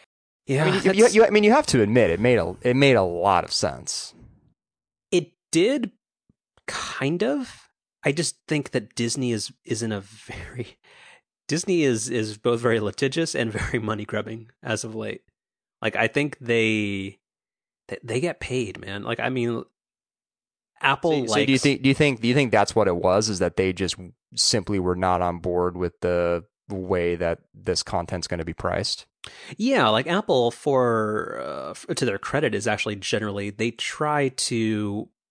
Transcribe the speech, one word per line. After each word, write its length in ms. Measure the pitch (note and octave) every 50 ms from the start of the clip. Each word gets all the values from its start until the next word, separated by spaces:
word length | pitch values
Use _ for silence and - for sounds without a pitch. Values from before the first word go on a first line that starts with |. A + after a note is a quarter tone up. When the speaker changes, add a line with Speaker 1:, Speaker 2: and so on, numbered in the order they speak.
| _ _ _ _ _ _ _ _ _
Speaker 1:
Yeah, 180 | - C3+ C#3+ D#3
Speaker 2:
I 20 |
mean, 80 | F#3 F#3
you, 180 | F#3+ C#3+ F#3+
you, 100 | F#3+ G3+
Speaker 1:
that's 120 | A3+ B3 G3
Speaker 2:
you, 100 | G#3+ A3+
I 60 | -
mean, 120 | G3+ G#3+
you 100 | G#3 G#3
have 120 | A#3+ D4+ - -
to 120 | - B2
admit 300 | G#2 G2+ A#2 B2+ G#2+ E2+
it 100 | E2+ F#2+
made 160 | A2 B2 B2
a, 180 | G#2 E2 F2 F#2 -
it 160 | - B2 B2
made 200 | C3+ C#3+ C#3 B2
a 60 | G#2+
lot 420 | F#2+ F2 F2 E2+ F2+ G2+ F#2 E2+ D#2+
of 80 | - -
sense. 580 | - - D#2+ C2 B1+ - - - - - - - - - - - _ _ _ _ _ _ _ _ _ _ _ _ _ _ _
Speaker 1:
It 220 | - F3 D3+ - _ _ _ _
did, 420 | - E3 F3+ A#3+ C#4 C#4+ A3+ F#3+ - _ _ _ _ _ _ _ _ _ _ _ _ _ _
kind 560 | - - - - - - - C3 C#3 E3+ F3
of. 400 | G#3+ B3 D4 C#4+ B3 - - - - _ _ _ _ _ _ _ -
I 60 | D3
just 240 | C#3+ F3 E3 - - _ _
think 260 | - D#3 D3 C#3 -
that 220 | - B2 G#2 - _
Disney 380 | - A#2 A#2 - C#3+ B2+ A#2+
is, 180 | A#2 G#2 - - - _ _
is 180 | - B2 A2
in 80 | A#2 A2
a 120 | G#2+ G2
very, 720 | F#2+ G2 A2 - - - - - - - - A#2+ A#2 - - _ _ _ - - - - - _ _ _ _ _ _ -
Disney 360 | C#3+ E3 - G3+ F3+ E3+ D3+
is, 260 | C3+ A#2+ G#2+ G#2+ A2+
is 260 | B2 A#2 A2 G#2+ G#2+
both 240 | G#2 - B2 A#2+ A#2
very 180 | A#2+ A#2+ A2+ A2
litigious 560 | G#2 G2+ - - C#3 C3 C3+ E3 E3 - -
and 160 | C3 A#2+ A2+
very 280 | G#2+ G#2 - - - A#2
money 260 | G#2+ G#2+ A2 G#2 G#2+
grubbing 460 | - - G#2+ G2+ A2+ A2+ A#2 A2+ - _ _
as 220 | - A#2+ A2 G#2+ -
of 100 | A2 A2
late. 280 | A2 G#2+ G#2+ G#2 - - _ _ _ _ _ _ _ _ _ _ _
Like, 160 | - A2 -
I 120 | - A2+ A2+
think 280 | - C#3 D3 C#3+ - -
they, 800 | C3 A#2 A#2 A#2 A2 A2 A2 G#2+ G#2 G2+ G2+ G2 F#2+ F#2+ - _ _ _ _ _ _ _ _ _ _ _ _ _ _ -
they, 100 | - - -
they 160 | A2+ G#2+ B2+
get 200 | D#3+ F3 - -
paid, 380 | - - B2 C3 A#2 G2 F2+ -
man. 260 | - - G2 G2+ G2+
Like, 160 | A2+ A#2 -
I 100 | A#2 B2
mean, 340 | C3 B2+ A#2 A#2+ A#2 B2 - - _ _ _ _ _ _ _ _ _ _ _ _ _ _ _ _ _ _ _ _ _ _
Apple 440 | - C#3 C#3 - - E3 D#3 C#3+ B2
Speaker 2:
So, 80 | A2+ G#2+
so 0 |
do 40 | C#3+
you 140 | C#3 C3+ C3+
Speaker 1:
likes 80 | B2+
Speaker 2:
think, 200 | - C#3+ C3 -
do 60 | C3 C3+
you 60 | C3+
think, 260 | - D3+ C#3+ C3 A2+
do 80 | A#2 A#2+
you 60 | B2
think 180 | D3 C#3 A#2
that's 240 | A2 G#2 G2+ - -
what 120 | A2 G2+ F#2+
it 80 | F2
was? 340 | F2 F#2 F2+ F#2 G#2 G#2+ A2+
Is 80 | G2+ F2
that 180 | F2+ F2 -
they 160 | - F#2+ F#2+
just 240 | F2+ F2+ F#2+ F2+ - - F2+ F2 - _ _ _ -
simply 420 | - - - - A2 F2+ - G2+ F#2+
were 180 | F2+ F2+ F2+
not 260 | F2+ F#2+ F#2 F2+ F2
on 160 | F2+ F2 F2 E2+
board 360 | F2 F2+ F2 F2+ F2 F2+ F2
with 240 | F2 F2+ E2+ - _
the 440 | - F2+ F2 F2 F2 E2+ F2 E2+ - _ _ _ _ -
way 460 | G#2 F#2+ F#2 F2+ F#2+ F2+ E2+ F2 F2
that 240 | E2+ F2 E2+ E2+ - _ _ _
this 280 | G2+ F#2+ F#2 F2 -
content's 440 | - - - F2+ F2 - - F2+ -
gonna 180 | - F2+ E2+ E2
be 80 | E2+
priced? 540 | F2 - - F2 F2+ E2+ - - - - - _ _ _ - - - - - - -
Speaker 1:
Yeah, 320 | - G#3+ C4 C4+ G#3 C3 A2
like, 180 | A2 A#2 C3+
Apple, 440 | D#3 E3+ G3+ G#3 - D#3+ B2+ A#2+ A#2+
for, 920 | - - - D3 C3+ B2+ B2 A#2+ A#2 A2 G#2+ G#2+ G#2+ G#2+ - - - -
uh, 300 | B1+ C#2 C#2 C#2 C2 D#2
f-, 160 | - - - - -
to 80 | - C3+
their 140 | A#2 G2 G2
credit, 360 | - - - C#3+ D3+ A#2+ G#2+
is 140 | G2+ G#2 A#2
actually 280 | G#2+ - - A2 G#2+
generally, 520 | G2 F#2 - A#2+ G#2+ A2 G#2 G2 G2+ G2+ G#2
they 220 | G2+ G2+ A2 A#2+
try 580 | A2+ - - - - - D#3 D3+ D3+ D3 C#3 C3
to 800 | C3 - - - B2+ A2+ A2 A2 A2 G#2 G#2+ G2+ G2+ G#2+ A2+ - _ _ _ _